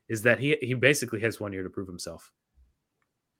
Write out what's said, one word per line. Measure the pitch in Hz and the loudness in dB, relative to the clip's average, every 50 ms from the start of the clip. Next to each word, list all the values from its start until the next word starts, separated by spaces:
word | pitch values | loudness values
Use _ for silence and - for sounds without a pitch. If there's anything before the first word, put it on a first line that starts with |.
| _ - | _ -6
is | 113 107 98 | -4 2 4
that | 120 113 104 | 4 4 4
he, | 131 143 151 - 127 | 4 0 0 0 0
he | 120 127 | -2 0
basically | 120 123 135 147 143 127 110 113 104 | 4 4 4 4 4 0 -4 -4 -2
has | 107 113 104 - | -2 -2 -2 -2
one | 107 104 98 | -6 -6 -6
year | 95 92 | -6 -8
to | 90 | -8
prove | - 101 98 92 | -8 -8 -10 -8
himself. | 90 87 - 85 80 80 - - _ _ _ _ _ _ - _ _ _ _ _ _ _ _ _ _ _ _ _ _ | -10 -10 -10 -10 -12 -14 -16 -20 _ _ _ _ _ _ -20 _ _ _ _ _ _ _ _ _ _ _ _ _ _